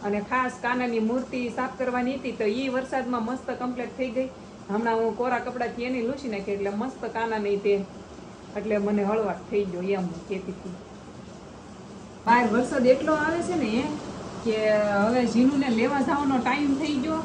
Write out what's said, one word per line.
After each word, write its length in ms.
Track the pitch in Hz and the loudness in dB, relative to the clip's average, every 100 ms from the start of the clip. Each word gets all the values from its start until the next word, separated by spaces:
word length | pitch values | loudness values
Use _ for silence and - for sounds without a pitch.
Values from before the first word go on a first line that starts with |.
અને 160 | 202 208 | 0 -2
ખાસ 320 | 202 254 254 247 | 0 0 0 -2
કાનાની 380 | 240 247 247 226 | -2 0 0 0
મૂર્તિ 500 | 220 254 254 262 240 | 2 0 -2 -4 -4
સાફ 200 | 240 254 - | -2 -4 -2
કરવાની 380 | 254 247 247 269 | -2 0 0 -2
હતી, 160 | 269 | -4
તો 120 | 214 | 0
ઈ 260 | 214 226 269 | 0 0 0
વરસાદમાં 540 | 247 262 269 240 247 | -2 -2 -2 -2 -2
મસ્ત 280 | 220 254 - | -2 -4 -6
કમ્પ્લીટ 460 | 240 254 247 233 - | -4 -4 -4 -6 -4
થઈ 120 | 254 | -4
ગઈ. 200 | 233 262 - - - - | -2 -4 -6 -16 -16 -4
હમણાં 260 | 202 233 226 | 0 2 2
હું 220 | 226 208 | 0 0
કોરા 220 | 247 240 | 0 0
કપડાથી 440 | 226 247 233 - | -2 -4 -4 -4
એની 180 | 240 254 | -4 -2
લૂછી 280 | 233 277 262 | -2 -4 -4
નાખી, 220 | 202 196 | -6 -4
એટલે 180 | 202 196 | -2 -2
મસ્ત 360 | 202 254 - 233 | -2 -4 -4 -6
કાના 320 | 226 226 220 | -4 -2 0
નહીં 260 | 202 202 | 0 2
તે, 220 | 202 196 190 - - - - - - 208 | 2 2 0 -10 -16 -16 -16 -16 -10 -8
એટલે 200 | 202 208 | 0 0
મને 260 | 202 208 | 2 2
હળવાટ 480 | 196 220 208 170 - | 2 2 0 -2 -2
થઈ 120 | 214 | 0
ગયો 180 | 196 175 | 0 -2
એમ 180 | 185 196 | 0 0
હું 300 | 175 160 - | 0 -6 -6
કહેતી 220 | 190 190 | -6 -6
હતી. 180 | 185 185 180 - - - - - - - - - - - - - - - | -10 -10 -12 -14 -16 -16 -16 -16 -16 -16 -16 -16 -16 -16 -16 -16 -6 6
બહાર 220 | 240 233 | 6 6
વરસાદ 380 | 220 254 285 247 | 4 2 4 6
એટલો 280 | 254 311 | 6 6
આવે 280 | 311 302 339 | 2 2 0
છે 140 | 359 349 | 0 0
ને 280 | 233 220 294 302 - - - - | 2 2 0 -4 -8 -10 -10 -6
કે 260 | 233 220 214 214 | -2 2 4 4
હવે 440 | 208 202 208 247 233 | 4 4 4 4 4
જીનુને 440 | 226 254 277 277 | 6 6 6 2
લેવા 320 | 220 247 277 | 4 4 2
જવાનો 360 | 262 285 285 262 | 2 2 2 2
ટાઈમ 380 | 247 285 294 269 | 2 2 2 2
થઈ 180 | 302 | 0
ગયો 200 | 285 294 320 | 0 0 -2